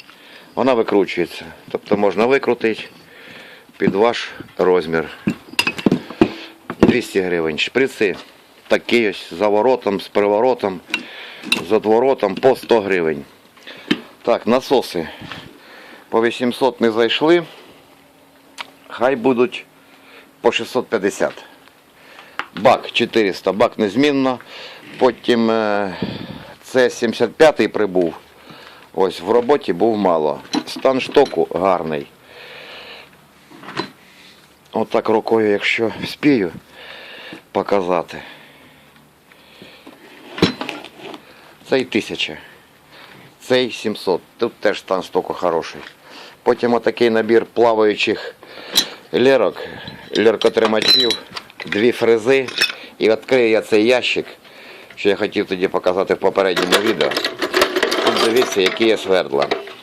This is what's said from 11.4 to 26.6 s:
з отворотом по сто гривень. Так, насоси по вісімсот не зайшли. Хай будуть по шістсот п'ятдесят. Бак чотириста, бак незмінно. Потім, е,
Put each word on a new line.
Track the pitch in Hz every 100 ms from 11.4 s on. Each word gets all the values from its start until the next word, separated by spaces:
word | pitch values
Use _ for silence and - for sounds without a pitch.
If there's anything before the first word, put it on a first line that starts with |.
| - 80 82
з |
отворотом | 107 104 113 135 131 101
по | 95 135 117
сто | - 117
гривень. | 98 92 80 71 - - _ _ - - - - - -
Так, | - 107 104
насоси | 127 - 127 - 87 78 - - - - - - - - - -
по | 113
вісімсот | 117 - 123 - 131 -
не | 117
зайшли. | 110 113 - 151 175 160 - - - _ _ _ _ _ _ _ - - _ -
Хай | - 127 123
будуть | 135 120 120 - - _ _ - - - - _
по | 117
шістсот | 113 110 127 -
п'ятдесят. | 113 95 - 71 - - - - _ _ _ - - - - -
Бак | - 120 101 -
чотириста, | - 117 113 101 85 95
бак | 98 117 -
незмінно. | 104 110 147 139 131 120 - - - - - -
Потім, | 127 117 - 117 113
е, | 113 107 101 98 85 - - - - - -